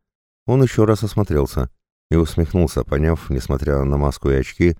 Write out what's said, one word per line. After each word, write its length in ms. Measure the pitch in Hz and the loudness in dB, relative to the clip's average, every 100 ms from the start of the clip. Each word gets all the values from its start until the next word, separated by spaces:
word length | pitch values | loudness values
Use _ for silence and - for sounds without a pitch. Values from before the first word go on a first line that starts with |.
| _ _ _ _ - | _ _ _ _ 0
Он 160 | 127 | 2
еще 240 | 127 - 107 | 2 4 2
раз 160 | 107 | 2
осмотрелся 720 | 104 - 104 76 67 - 62 _ _ _ - | -2 -2 0 0 0 -2 -6 _ _ _ -2
и 40 | 80 | 0
усмехнулся, 680 | 80 - 80 92 82 - | 2 0 0 0 0 -2
поняв, 440 | 58 71 78 82 - | -4 -2 0 -2 -4
несмотря 520 | 69 - 69 73 69 | -6 -4 -4 -2 -2
на 140 | 69 71 | 0 0
маску 320 | 71 - 69 | -2 -2 -2
и 60 | 67 | -2
очки, 420 | 65 - 85 | -2 0 0